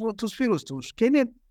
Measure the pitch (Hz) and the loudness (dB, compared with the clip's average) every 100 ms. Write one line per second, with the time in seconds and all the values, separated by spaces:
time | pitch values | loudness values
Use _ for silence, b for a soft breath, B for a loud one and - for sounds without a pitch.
0 | 220 214 220 - 254 175 - 135 127 - | -6 -4 -6 -2 0 0 -2 -12 -10 0
1 | 226 294 247 - _ | 4 4 2 -4 _